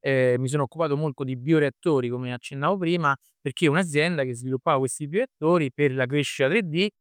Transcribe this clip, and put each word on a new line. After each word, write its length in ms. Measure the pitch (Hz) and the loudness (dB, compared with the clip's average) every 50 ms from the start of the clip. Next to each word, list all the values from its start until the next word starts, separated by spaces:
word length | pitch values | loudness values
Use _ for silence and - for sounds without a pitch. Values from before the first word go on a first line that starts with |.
ehm, 400 | _ 147 135 131 127 127 123 123 | _ 0 2 4 4 4 4 2
mi 80 | 131 131 | 0 0
sono 160 | 135 151 143 | 0 -2 -2
occupato 320 | 120 - 160 170 156 143 | -2 -2 -4 -2 -2 0
molto 280 | 143 156 156 131 - 143 | -2 -2 -4 -4 -4 -6
di 120 | 131 131 | -6 -6
bioreattori, 720 | 123 120 143 165 156 147 139 - _ - 180 156 135 123 120 | -6 0 2 4 4 4 2 -2 _ -2 2 2 2 2 0
come 240 | 120 123 127 123 123 | -4 -4 -6 -6 -8
accennavo 440 | 123 _ - - 139 139 156 190 202 | -10 _ -12 -10 -4 -2 -2 -2 0
prima, 360 | 185 165 175 175 165 147 135 - _ _ _ _ | 0 0 0 0 2 0 0 -2 _ _ _ _
perché 260 | _ 147 131 - - 156 | _ -8 -4 2 2 4
un'azienda 560 | 139 160 190 175 143 147 151 170 180 156 135 | 4 4 2 2 0 0 0 0 0 -2 -2
che 100 | 127 123 | -4 -4
sviluppava 440 | 117 123 127 131 127 _ 170 156 135 | -8 -6 -6 -6 -4 _ 0 0 0
questi 280 | 131 131 - - 151 143 | 0 -2 -4 -6 -8 -4
bioreattori 640 | 151 196 254 262 _ _ 151 156 175 180 156 135 - | -2 -2 -4 -4 _ _ 0 2 2 2 2 -2 -2
per 220 | - 147 143 131 | 0 0 0 2
la 120 | 135 131 | 0 -2
crescita 420 | 123 135 147 143 - - - 139 131 | 0 0 -2 -2 -2 -2 0 0 2
tre 140 | 160 226 220 | 2 2 0
D 260 | 170 147 165 190 208 _ _ | 0 0 0 0 -2 _ _